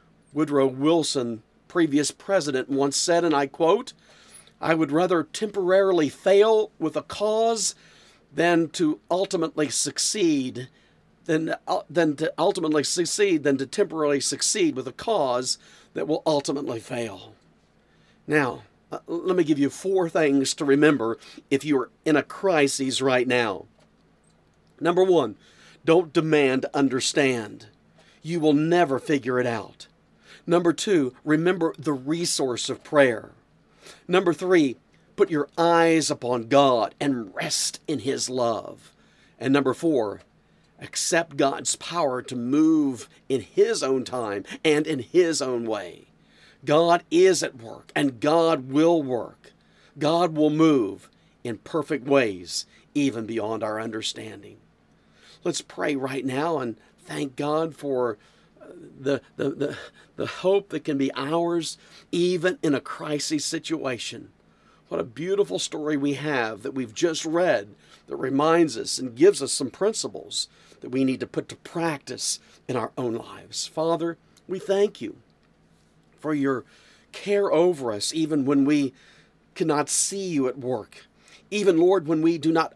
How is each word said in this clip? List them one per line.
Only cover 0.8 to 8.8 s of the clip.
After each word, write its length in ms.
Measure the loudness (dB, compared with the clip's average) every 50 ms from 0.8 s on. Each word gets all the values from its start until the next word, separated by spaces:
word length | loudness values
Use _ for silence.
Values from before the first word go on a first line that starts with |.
| 2 2 2 2 2 0 -2 -2 -2 -4 -6 -8 _ _ _ _ _ -4
previous 420 | 0 0 2 2 2 2 0 0
president, 600 | -4 -8 -4 0 0 0 0 0 -2 -4 -2 -2
once 260 | 0 0 0 0 0
said, 260 | -2 0 2 2 2
and 120 | 2 2 2
I 120 | 2 0
quote, 460 | -2 -2 0 2 2 2 2 0 -6 -18 _ _ _ -20 -20 -20 -20 -20 -20 _ _ _ -6
"I 160 | 0 0 2
would 160 | 2 2 0
rather 340 | 2 0 2 2 2 0 0
temporarily 840 | -2 -6 -6 -6 -4 -4 -2 0 4 4 4 4 4 4 2 2 0
fail 640 | -2 -2 2 4 6 6 6 6 4 2 2 -2 _ -6
with 180 | -4 -4 -4
a 60 | -4
cause 720 | -8 -8 -8 -4 -2 0 0 2 2 2 0 0 -2 -6 -6 _ _ -20 _ -20 -20 -20 _ _ _ _
than 380 | -2 0 2 4 4 4 2 0
to 300 | -2 0